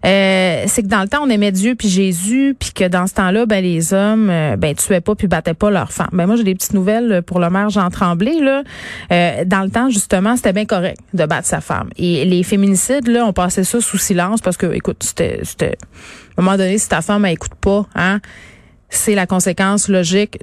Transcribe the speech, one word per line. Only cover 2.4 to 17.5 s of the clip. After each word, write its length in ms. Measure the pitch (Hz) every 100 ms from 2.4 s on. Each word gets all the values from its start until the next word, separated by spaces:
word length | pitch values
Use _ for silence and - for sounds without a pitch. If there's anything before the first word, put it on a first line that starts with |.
| 277 269
puis 140 | -
que 160 | - 185
dans 180 | 180 190
ce 80 |
temps-là, 320 | - 185 208 233
ben, 160 | 202
les 300 | 185 165 165
hommes, 340 | 190 208 220 214
euh, 260 | 170 156 104
ben, 180 | 156
tuaient 280 | 147 - 202
pas 120 | 175
puis 140 | 214 196
battaient 260 | 170 170
pas 160 | 160 208
leurs 220 | 190 113
femmes. 160 | - 175
Ben, 140 | 180 175
moi, 80 |
j'ai 80 | 233
des 100 | 202
petites 180 | 185 -
nouvelles 500 | 202 185 220 240 185
pour 160 | 175 180
le 120 | 170
maire 180 | 190 208
Jean 200 | 202 180
Tremblay, 500 | - 185 170 220 330
là. 220 | 269 269 277 - - - -
Euh, 320 | 175 175 120
dans 180 | 180 190
le 80 | 190
temps, 200 | 226 262
justement, 440 | 208 - 190 202
c'était 200 | 247 214
bien 100 | 190
correct 340 | 214 196 175 - -
de 120 | 180 151
battre 200 | 147 -
sa 140 | 156
femme. 300 | - 123 98 -
Et 280 | 180 165
les 180 | 175 180
féminicides, 640 | 180 202 196 185 - 277 240
là, 180 | 233
on 80 | 226
passait 320 | 185 180 -
ça 160 | 185 240
sous 180 | 226 196
silence 420 | - 175 175 226
parce 160 | 185 175
que, 100 | 180
écoute, 300 | - - -
c'était, 360 | - - 95 57
c'était, 320 | - - 165 - - - - - - -
à 40 |
un 40 |
moment 120 | 180 196
donné, 220 | 185 214
si 100 | -
ta 140 | 165
femme, 220 | 165 208
elle 100 | 202
écoute 200 | 160 -